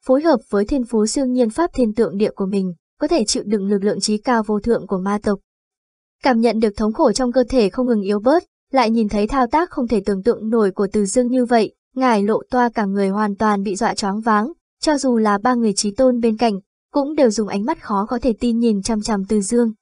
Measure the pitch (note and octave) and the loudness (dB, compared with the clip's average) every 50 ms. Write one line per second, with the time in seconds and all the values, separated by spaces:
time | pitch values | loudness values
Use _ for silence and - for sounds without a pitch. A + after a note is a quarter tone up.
0 | _ - C4 C#4 D4+ E4+ D4 G#3+ - _ - G3+ G#3 G#3 D4 C#4 A#3+ - A#3+ A3 | _ 2 2 2 4 2 2 2 0 _ -2 -2 0 0 -2 -2 -2 -2 0 0
1 | G#3 A3 - D4 C4+ B3+ B3+ B3+ B3 A3 - - E4+ F4 - - B3+ G#3+ G#3 - | 0 0 0 -2 -2 0 0 0 0 0 0 -2 -2 -2 0 -2 -2 0 0 -2
2 | A3+ - E3+ G3+ G#3+ F3+ - - G3+ F#3+ G3+ G3 F#3+ F#3 E3+ _ _ _ _ _ | -2 -2 0 -2 -2 -2 -2 -4 -4 -2 -2 -2 -2 -4 -6 _ _ _ _ _
3 | D4 D4+ F4 D#4 G#3+ - - B3+ - G#3 G#3+ G#3 F#3+ G3 G#3 G3 F#3+ G#3 F#3 G3+ | -2 0 0 0 0 -2 -2 -6 -2 -2 -2 -2 0 0 0 0 0 0 -2 -2
4 | - - G#3+ G#3+ _ - B3 A3+ G#3+ - G#3+ G#3 G3+ A#3 A3+ E3 - G3+ G3+ F#3 | -2 -2 -2 -2 _ 0 0 0 0 -2 -4 -2 0 0 -2 -2 -2 -4 -4 -4
5 | F#3 G3 G3+ G#3 - A3 G3+ G3 _ _ _ _ _ _ _ _ _ _ _ _ | -2 -2 -4 -2 -2 -2 -4 -4 _ _ _ _ _ _ _ _ _ _ _ _
6 | _ _ _ _ - C#4 B3 A3+ A3+ A#3+ G#3 A3 A3+ G#3+ G3+ - A3 G#3+ A3 - | _ _ _ _ 0 0 2 2 2 2 2 2 0 0 0 0 -2 -2 0 2
7 | E4 B3 G3 - C4 B3 B3 C4 B3 B3 C4 C4 G#3 F#3+ - B3+ B3+ B3 A#3 G#3+ | 2 2 2 2 -2 0 2 0 0 2 2 2 2 2 0 -2 0 0 0 0
8 | G3 F#3+ G#3 G#3 G3+ B3+ D4+ F4 - _ _ _ _ _ - C4+ A#3+ A3 A3+ A#3 | 0 -2 -2 0 2 2 2 2 0 _ _ _ _ _ 0 0 2 2 2 0
9 | A3+ G3+ - G#3 G3+ A3 - C4+ B3 A#3 - D4+ F4 - - D#4 B3+ A3+ B3 G3+ | 0 0 0 -2 -2 0 0 0 0 2 2 0 0 0 -4 -6 -2 0 -2 -2
10 | F#3+ - G3+ F#3+ F#3+ A#3 A3 - G#3 A3 A#3 A#3 G#3+ G3 F#3+ - G3+ F#3+ - G#3+ | 0 -2 -4 0 0 0 -2 0 -2 -2 0 2 2 0 0 -2 -4 -2 0 -2
11 | G#3 F#3+ - B3+ B3 B3 B3 B3+ B3 A#3 B3 A3+ G#3 - _ _ _ _ _ B3+ | -2 0 0 0 0 2 0 0 0 2 2 2 2 0 _ _ _ _ _ 0
12 | C4 B3+ A3+ G3+ G3 G3+ A3 E3 - _ - B3 A#3+ A#3 A3+ A#3+ G#3 G3 G3 G3+ | 2 2 2 2 2 0 0 -2 -2 _ 0 0 0 0 _ -2 -4 -2 0 0
13 | G3 F#3+ G3 G#3 G#3+ G#3 G3+ F#3+ A3 G#3+ G3+ G3 G3 A3 F#3 G3 A#3 G3+ - - | 0 0 0 -2 -2 -2 -2 -2 0 0 0 0 -2 -4 -4 -2 -2 -2 -2 -2
14 | - G3 F#3+ G#3+ A3 A#3+ G#3+ G#3 G#3+ C#4+ F4 _ _ _ _ _ - D#4+ D4+ C4+ | -4 -4 -4 -2 0 0 0 0 0 -2 -8 _ _ _ _ _ -2 0 0 0
15 | C#4 C4 A#3+ A3+ A3 G#3+ G#3 G3+ G3+ B3 B3+ A#3+ A#3 A3 G3 - - G#3 G3+ - | 2 0 2 2 2 2 0 0 0 0 0 2 0 0 0 0 -4 -4 0 2
16 | C4 B3+ B3 A#3+ A#3 A3+ A3 A3 B3 A#3 G3+ F#3+ _ _ _ _ _ _ - C#4+ | 2 4 4 2 0 0 0 2 0 -2 -2 -4 _ _ _ _ _ _ -4 -2
17 | C#4 C#4+ D#4 D4+ C#4 A3+ G#3 - G#3+ G3 - G3+ G3+ C4+ E4 - - - G#3+ G3 | -2 -2 2 2 2 2 2 0 -4 -4 -4 -4 -4 -4 -6 -6 -6 -4 -4 -4
18 | G3+ - B3+ A#3+ - C4 G#3+ - - A#3+ A3+ A#3 A#3+ A#3 G#3+ G3 G3 - A3+ G#3+ | -2 -2 -6 -2 -2 -2 -2 0 -2 -2 0 2 2 0 0 0 -2 -2 -4 -4
19 | G#3+ - A3 G3+ F#3+ G3 G#3+ G#3+ G3 F#3+ A#3+ A#3+ A#3+ A3+ G#3+ _ | -2 -2 -2 -2 -2 0 -2 -2 0 0 0 2 2 0 -2 _